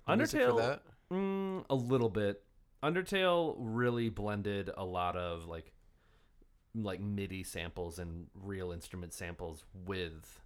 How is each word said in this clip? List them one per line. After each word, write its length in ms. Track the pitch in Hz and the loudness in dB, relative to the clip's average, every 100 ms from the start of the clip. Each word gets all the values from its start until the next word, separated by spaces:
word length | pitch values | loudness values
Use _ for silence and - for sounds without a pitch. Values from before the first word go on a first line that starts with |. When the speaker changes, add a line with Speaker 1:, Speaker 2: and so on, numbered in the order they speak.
| - | 2
Speaker 1:
Music 320 | 196 302 311 | 4 4 6
for 60 | 247 | 6
Speaker 2:
Undertale, 80 | 233 | 6
Speaker 1:
that? 240 | 233 - - - _ | 4 0 -6 -20 _
Speaker 2:
mm, 540 | 185 196 196 190 185 - | -2 0 0 -2 -4 0
a 60 | |
little 360 | 139 120 131 117 | 0 4 4 4
bit. 320 | 101 101 101 - _ _ _ | 2 0 0 -8 _ _ _
Undertale 720 | 147 175 190 196 185 175 160 - | 0 0 0 2 4 6 4 0
really 520 | 117 113 123 120 117 | -2 2 4 4 0
blended 600 | 104 104 104 101 101 95 - | 0 -2 0 0 -2 -2 -4
a 80 | |
lot 320 | 92 90 87 87 | -2 0 0 0
of, 300 | 87 85 82 | -2 -4 -6
like, 260 | 82 - - - - _ _ _ - - _ _ | -10 -12 -20 -20 -20 _ _ _ -20 -20 _ _
like, 260 | 113 104 92 | -4 -4 -2
midi 420 | 101 101 98 95 | -2 -2 -2 -4
samples 560 | 92 90 82 90 85 85 | -6 -6 -6 -4 -6 -6
and 280 | 85 82 85 | -6 -8 -10
real 380 | 98 95 95 90 | -12 -8 -4 -4
instrument 400 | 85 - 92 87 | -6 -8 -8 -8
samples 520 | - 87 82 87 76 - 95 90 | -8 -8 -6 -8 -8 -14 -12 -4
with 540 | 95 85 80 - - | -2 -2 -4 -14 -20